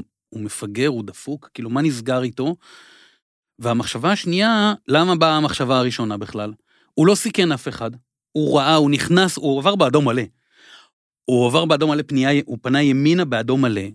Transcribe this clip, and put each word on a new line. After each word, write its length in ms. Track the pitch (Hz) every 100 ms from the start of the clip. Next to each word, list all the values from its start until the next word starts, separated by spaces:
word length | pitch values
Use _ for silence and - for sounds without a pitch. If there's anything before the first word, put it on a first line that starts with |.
| - _ _
הוא 120 | 113
מפגר, 460 | 104 - 107 107 147
הוא 160 | 120
דפוק? 460 | 101 - - 147 -
כאילו, 160 | - 117
מה 120 | 131
נסגר 420 | 156 123 117 127
איתו?" 320 | 127 113 139 175 _ - - _ _ _ _ _ _ -
והמחשבה 520 | 117 117 104 113 160
השנייה, 640 | 202 175 180 220 220 208 202 -
למה 280 | 147 180 170
באה 220 | 160 156
המחשבה 400 | 151 - 127 131
הראשונה 400 | 123 117 110 104
בכלל? 360 | 104 107 107 110 _ _ _
הוא 140 | - 170
לא 80 | 202
סיכן 360 | 226 202 175
אף 160 | 139 135
אחד. 240 | - 113 123 _ _ _
הוא 260 | 156 147 143
ראה, 160 | 139 160
הוא 140 | 143
נכנס, 480 | 143 147 175 185 -
הוא 220 | 151 139
עבר 160 | 170 202
באדום 300 | 139 147 135
מלא. 140 | 123 - _ _ _ - - _ _ _ _ -
הוא 220 | 123 120
עבר 180 | 156 165
באדום 240 | 147 156
מלא, 120 | 147 147
פנייה, 340 | 135 135 147 -
הוא 120 | 117
פנה 200 | 127 143
ימינה 440 | 143 135 151 175 156
באדום 360 | 117 113 135
מלא. 200 | 123 101 98